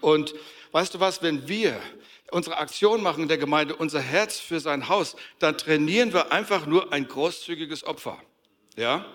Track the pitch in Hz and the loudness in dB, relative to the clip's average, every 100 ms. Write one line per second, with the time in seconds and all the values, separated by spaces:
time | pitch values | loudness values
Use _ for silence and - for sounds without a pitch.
0 | 151 156 147 - - - - 156 185 180 | 4 4 2 -8 -16 -20 -4 -2 -2 0
1 | 190 180 170 147 131 208 202 107 - - | 0 0 -2 -2 -2 0 0 0 -8 -16
2 | - - - 175 160 156 151 - 208 226 | -20 -20 -6 -4 -2 -4 -6 2 4 4
3 | 190 147 156 156 143 151 151 160 160 143 | 2 0 0 0 2 2 2 -2 -4 -2
4 | 127 165 214 - - 165 151 143 120 - | 0 0 0 -4 -6 -4 -2 -2 0 0
5 | - - - - 160 151 151 151 151 208 | 0 -6 -18 -2 0 0 2 2 4 4
6 | 240 175 - 170 214 196 147 170 - 143 | 4 2 2 0 2 0 2 2 2 -2
7 | 127 131 165 - - 165 156 151 - 147 | -4 -2 -2 -2 -8 -8 -8 -8 -8 -8
8 | 120 85 - _ _ _ _ - 117 156 | -10 -12 -16 _ _ _ _ -4 0 0
9 | - | -4